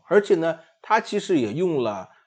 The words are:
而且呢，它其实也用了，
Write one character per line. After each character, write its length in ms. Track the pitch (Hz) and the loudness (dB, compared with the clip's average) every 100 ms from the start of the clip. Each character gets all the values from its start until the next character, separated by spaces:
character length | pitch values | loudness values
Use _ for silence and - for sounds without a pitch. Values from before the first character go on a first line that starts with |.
| - | 0
而 140 | 202 | 2
且 140 | 202 175 | 4 2
呢， 220 | 165 160 - _ | 0 -4 -12 _
它 180 | - 220 | -2 -2
其 200 | 220 208 | 0 -4
实 180 | - 165 | 0 0
也 120 | 110 | 0
用 300 | 151 180 147 | -2 -2 0
了， 240 | 113 98 90 _ | -2 -4 -12 _